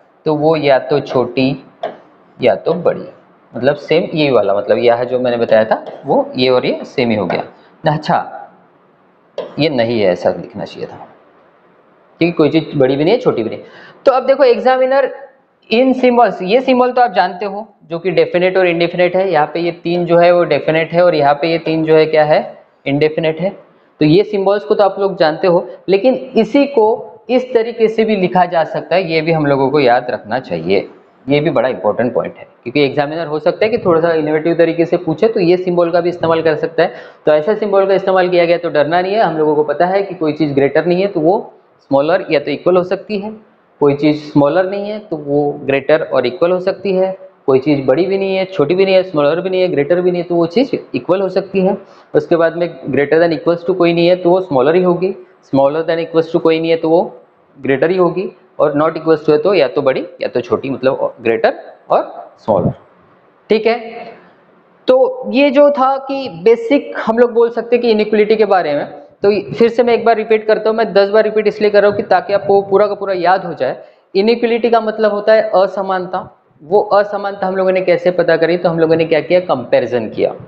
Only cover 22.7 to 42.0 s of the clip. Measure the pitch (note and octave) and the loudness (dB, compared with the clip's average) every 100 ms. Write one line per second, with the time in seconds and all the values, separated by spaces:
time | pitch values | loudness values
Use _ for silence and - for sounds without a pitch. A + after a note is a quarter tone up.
22.7 | _ C#3 C#3+ D#3 D#3 D#3+ D#3+ F#3+ G3 - | _ -4 0 0 0 -2 -2 -6 -8 -18
23.7 | _ _ - D3+ F3 G#3 G3+ F#3+ G3+ - | _ _ 0 4 4 2 -2 0 0 0
24.7 | A3 G3 G3 G3 F3 D#3 D#3+ F#3+ F3 F3+ | 2 2 2 -2 0 0 2 0 0 -2
25.7 | - - G3 B3+ A#3+ - G#3+ A3 C#4+ C#4 | -8 -2 2 2 0 -2 -2 2 2 0
26.7 | A#3 G#3+ B3+ - - - B3+ B3+ A#3 A#3 | 0 -2 -2 -6 -14 -2 -2 0 -2 -2
27.7 | A#3 A3 A3 A3 G3+ F3+ F#3 E3+ E3 D#3 | 0 0 0 0 0 0 0 0 0 -2
28.7 | D#3 - F3 E3+ D#3+ D#3 D#3+ C#3+ C#3 C#3 | -6 -2 -2 0 -2 0 0 0 0 2
29.7 | D3 B2 B2 - G#2+ G#2 B2 B2+ F2 E2+ | 2 2 2 0 -8 -6 -8 -6 -6 -2
30.7 | G2 - - _ _ C3 D3 D3+ C3 B2+ | -2 -2 -12 _ _ -2 0 0 0 0
31.7 | A#2 - G2+ A#2+ - F3 - - _ A#2+ | -2 -2 -2 -2 -2 -6 -10 -20 _ -6
32.7 | C#3+ C3+ C3 D3 D#3+ D#3 D3+ F3 F3 A3 | -2 0 0 -4 -6 -6 -4 -2 -2 -2
33.7 | A#3 G3 E3 E3+ D#3+ D3+ D#3 E3 E3 E3 | 0 0 2 2 0 0 0 0 2 2
34.7 | E3 E3 F3 D#3+ D#3 A3+ A3 E3+ F3+ F3+ | 0 0 -2 -2 -2 0 2 2 2 0
35.7 | F3 E3+ F3 E3+ E3+ E3 E3 D#3+ D3+ D#3+ | 0 0 0 -2 -2 -2 0 0 -2 -2
36.7 | - F3 - - - - D3+ G#3+ G#3 G#3+ | -2 -2 -4 -20 -4 0 2 2 -2 0
37.7 | G3 G3 F#3 F#3+ F#3 F3+ F3 E3+ E3+ E3 | 2 2 2 2 2 2 2 2 0 0
38.7 | D3+ C#3+ F3+ F#3 G#3+ F3+ D#3+ D3+ D3+ D3 | 0 0 0 0 0 0 0 0 0 0
39.7 | D3 F3+ G3 G3 F3 D#3 D3 D3+ C3+ C#3 | 0 0 0 -4 -4 -4 -2 -2 0 2
40.7 | D#3 E3 F3 G3+ F3+ D#3 A3 - - _ | 2 0 0 -2 0 0 0 -4 -18 _
41.7 | _ - C#3 | _ -2 0